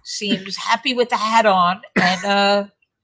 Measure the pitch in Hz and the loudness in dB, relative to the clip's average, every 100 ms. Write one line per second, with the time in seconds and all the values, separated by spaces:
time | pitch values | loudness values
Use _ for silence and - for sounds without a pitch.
0 | - - 208 185 196 - - 226 269 247 | -12 -8 -4 -4 -6 -10 -4 -4 -2 -2
1 | 240 226 214 233 220 185 175 196 - 202 | -2 -2 2 2 4 4 2 0 -4 -2
2 | 180 185 202 202 202 202 202 _ _ _ | 0 -2 0 0 2 0 -2 _ _ _